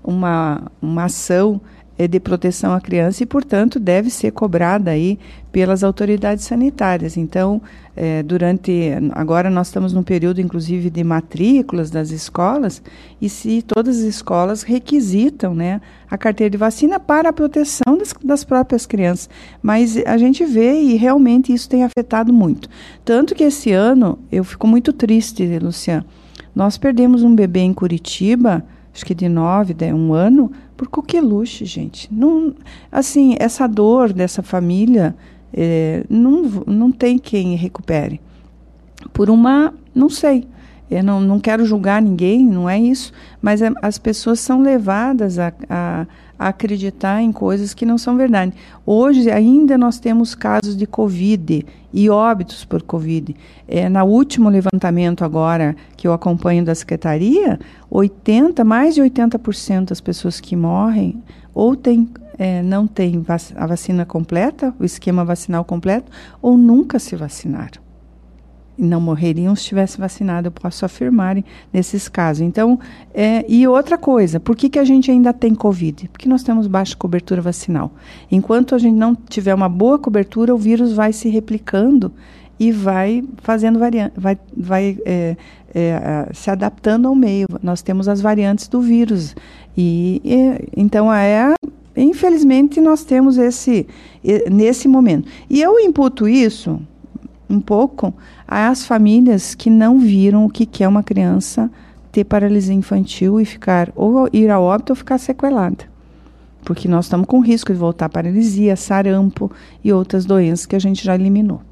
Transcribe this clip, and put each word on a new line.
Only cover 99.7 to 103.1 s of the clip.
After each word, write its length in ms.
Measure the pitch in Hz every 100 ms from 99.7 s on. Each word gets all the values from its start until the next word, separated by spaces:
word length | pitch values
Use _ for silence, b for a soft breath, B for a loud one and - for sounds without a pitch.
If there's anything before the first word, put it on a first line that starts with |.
| 220 220 262
viram 460 | 233 196 196 208 214
o 40 |
que 160 | - 226
que 180 | -
é 40 | 190
uma 160 | 202
criança 640 | 202 190 180 185 - - 226 B B B -
ter 120 | -
paralisia 500 | 196 208 202 208 190
infantil 680 | 196 190 196 190